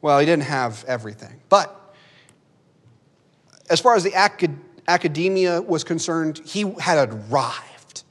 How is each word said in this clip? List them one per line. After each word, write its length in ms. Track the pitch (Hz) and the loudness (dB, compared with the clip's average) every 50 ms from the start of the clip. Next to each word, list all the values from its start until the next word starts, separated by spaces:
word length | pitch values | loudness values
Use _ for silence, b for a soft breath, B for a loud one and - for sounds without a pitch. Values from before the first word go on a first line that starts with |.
Well, 200 | - 151 143 139 | 2 4 4 4
he 60 | 147 | 4
didn't 180 | 156 170 151 139 | 4 2 2 0
have 400 | 127 135 131 127 120 113 - - | -2 -2 -2 -4 -4 -6 -10 -8
everything, 540 | - 127 117 110 107 104 - - 101 117 - _ _ | -6 -6 -6 -6 -12 -16 -16 -20 -20 -20 -20 _ _
but 480 | 196 202 165 - - - - - b b b b b b b b b b _ _ _ _ _ _ _ _ _ _ _ _ _ _ _ _ _ _ _ _ _ _ _ _ _ - | 4 4 4 0 -10 -20 -20 -20 b b b b b b b b b b _ _ _ _ _ _ _ _ _ _ _ _ _ _ _ _ _ _ _ _ _ _ _ _ _ 0
as 120 | - - | 0 2
far 160 | - 233 233 | 4 4 4
as 80 | 208 170 | 4 2
the 100 | 196 - | 0 2
acad-, 460 | 185 196 202 202 - 180 160 143 139 - - _ - _ | 2 2 2 2 -2 -4 -4 -4 -6 -16 -20 _ -10 _
academia 760 | - 175 175 - 170 147 151 170 190 190 190 185 180 175 170 | 0 0 0 0 -2 -2 0 0 0 2 2 0 0 0 -2
was 200 | 180 - 175 156 | -2 -2 -2 -2
concerned, 580 | - - 175 165 - - 165 165 160 156 147 - - | -2 -4 -4 -4 -4 -4 -4 -2 -2 -4 -6 -8 -14
he 280 | - - 202 208 190 196 - | -8 -4 -4 -4 -4 -4 -4
had 340 | - 185 170 151 139 117 | -2 0 2 2 2 0
arrived. 920 | 110 107 104 107 123 139 123 123 - - - - - - - _ - - - _ | -2 -12 -8 -2 -2 0 0 -2 -6 -10 -14 -18 -20 -20 -20 _ -20 -20 -20 _